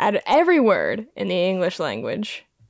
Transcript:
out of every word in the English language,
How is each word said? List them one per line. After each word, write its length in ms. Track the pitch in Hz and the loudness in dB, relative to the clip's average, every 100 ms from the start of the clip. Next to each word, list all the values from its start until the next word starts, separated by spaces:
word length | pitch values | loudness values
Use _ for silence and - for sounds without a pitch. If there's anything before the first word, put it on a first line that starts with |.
out 160 | 208 202 | -2 0
of 60 | - | 2
every 320 | 285 339 339 | 2 4 4
word 480 | 226 143 76 127 220 | 4 4 0 -4 -8
in 140 | - 196 | -8 -4
the 80 | 180 | -2
English 420 | 180 185 170 - | 0 0 -2 -2
language, 680 | 156 107 113 214 208 - _ _ _ | -6 -4 -6 -6 -8 -10 _ _ _